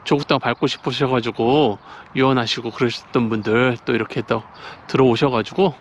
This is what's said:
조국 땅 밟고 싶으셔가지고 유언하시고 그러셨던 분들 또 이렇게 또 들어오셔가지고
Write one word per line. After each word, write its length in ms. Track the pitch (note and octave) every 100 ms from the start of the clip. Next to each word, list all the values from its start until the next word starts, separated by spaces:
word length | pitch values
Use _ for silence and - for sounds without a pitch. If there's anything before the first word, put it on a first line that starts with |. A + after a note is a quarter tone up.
조국 240 | - C#3+ C#3+
땅 120 | C#3+
밟고 260 | A#2+ A#2+ D3
싶으셔가지고 1120 | - - B2 C#3 C3 A#2 - A#2 C#3+ C3 G2+ - - - C3
유언하시고 560 | C3 C3 A#2 - A#2
그러셨던 580 | - B2 - - C3 A#2
분들 480 | A2 G#2 A2+ B2+ A#2 -
또 80 |
이렇게 300 | A#2 G#2+ C3
또 180 | A2+ A2 - - - - -
들어오셔가지고 880 | C3 C3 A2+ C#3+ A#2+ A2 - F#3+ -